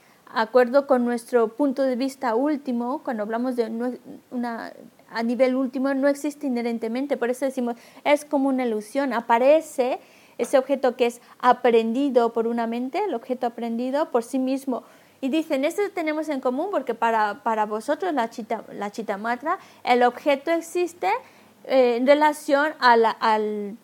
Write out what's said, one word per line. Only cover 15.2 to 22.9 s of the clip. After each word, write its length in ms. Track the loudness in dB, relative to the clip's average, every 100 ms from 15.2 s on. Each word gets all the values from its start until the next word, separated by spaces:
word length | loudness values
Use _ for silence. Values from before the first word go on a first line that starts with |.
Y 80 | -2
dicen, 340 | -2 -2 -2
"Esto 160 | -2 -2 -4
tenemos 340 | -4 -4 -4 -4
en 120 | -4
común 280 | -2 -2 -2
porque 220 | -4 -4
para, 500 | -2 0 2 0 -2
para 220 | -4 -2
vosotros, 480 | -2 -4 -4 -4 -2
la 160 | -2 -4
Chita-, 360 | -6 -8 -8 -8
la 160 | -10 -8
Chitamatra, 680 | -8 -8 -6 -4 -4 -4 -6 -8 -8
el 200 | 2 4
objeto 480 | 4 2 0 0 0
existe, 580 | -2 -2 -4 -4 -4 -4 -4 -6 -20 _ _
eh, 320 | 0 2 4 2
en 100 | 4
relación 680 | 4 4 2 0 2 0 2
a 180 | 6